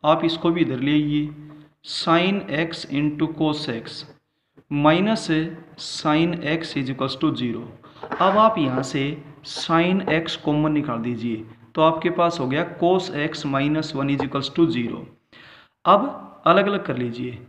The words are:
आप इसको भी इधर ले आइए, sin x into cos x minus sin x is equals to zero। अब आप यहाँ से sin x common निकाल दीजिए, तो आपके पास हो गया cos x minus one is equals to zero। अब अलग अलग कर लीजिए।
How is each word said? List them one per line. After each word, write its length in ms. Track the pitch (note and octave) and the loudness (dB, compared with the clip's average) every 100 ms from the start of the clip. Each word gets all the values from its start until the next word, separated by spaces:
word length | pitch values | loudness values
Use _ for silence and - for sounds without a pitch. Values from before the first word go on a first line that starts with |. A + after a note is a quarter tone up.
आप 200 | D3+ D#3+ E3 | 4 4 2
इसको 240 | - F3 | 0 0
भी 100 | E3+ | 2
इधर 180 | C#3+ B2+ | 0 0
ले 120 | C3+ | 2
आइए, 360 | D3+ D3+ D3 D3+ - - - - _ - | 2 2 0 -2 -8 -18 -20 -20 _ -12
sin 500 | - - E3 F#3 G3+ - C#3+ | -6 2 4 4 0 -2 -2
x 280 | E3 - - C#3 | -2 -6 -6 -2
into 280 | D3+ D3 D#3 D#3 | 0 0 -4 0
cos 260 | D#3 D3+ - | 0 0 -4
x 340 | A#2 A2+ - - - _ _ _ _ _ | -6 -8 -16 -18 -20 _ _ _ _ _
minus 580 | C#3+ D3+ E3 G3+ A3 - D#3 D#3+ - - - - | 2 4 4 2 0 0 0 0 -8 -18 -16 -12
sin 500 | - D#3+ D3+ E3+ E3+ D3 | -6 0 2 2 0 -4
x 240 | D#3+ - D3+ | -4 -4 -6
is 140 | C3 | -6
equals 220 | C3 C3+ C3 | -4 -4 0
to 80 | - A#2 | -2 0
zero। 260 | A#2+ A2+ A#2+ - - - - - | -4 -6 -10 -18 -20 -18 -12 0
अब 160 | F#3 G3 | 2 6
आप 200 | A3 G#3 | 4 4
यहाँ 260 | C#3 B2+ | 0 -2
से 220 | C3+ D3 C#3 D3+ - - - | -2 -2 -2 -4 -14 -20 -14
sin 540 | - - E3 F3 F#3+ F#3 | -10 0 2 4 2 2
x 240 | D#3 E3 - | 0 0 -4
common 280 | - D3 D#3 | 0 2 2
निकाल 280 | D3+ C#3+ A#2 | 0 -2 -4
दीजिए, 420 | A#2 A#2+ A#2 A2 A2 - - - | -4 -4 -4 -6 -8 -20 -12 4
तो 60 | |
आपके 280 | D#3 D#3+ F3 | 4 4 -2
पास 300 | E3+ E3+ E3 | 2 0 0
हो 80 | B2+ | -2
गया 180 | C#3+ F3 - | 0 -2 0
cos 300 | E3+ F#3 F3+ C#3+ | 2 2 0 -4
x 220 | D3 - D3 | -4 -4 -2
minus 380 | C3+ C#3+ D#3 D3+ C#3 | 0 2 0 -2 -4
one 140 | C3+ C#3 | -2 0
is 80 | C#3 | -2
equals 220 | C#3 C3+ - | -2 -4 2
to 100 | E3 B2 | 2 2
zero। 240 | A#2 - - _ _ - - - _ _ - | -4 -6 -12 _ _ -20 -20 -20 _ _ 4
अब 580 | G3 C#4 - - - - | 4 4 -6 -16 -2 4
अलग 200 | F#3 G3+ | 4 4
अलग 180 | G3+ - | -2 -4
कर 120 | B2+ | -4
लीजिए। 420 | B2 A#2 B2 A#2+ | -4 -6 -8 -10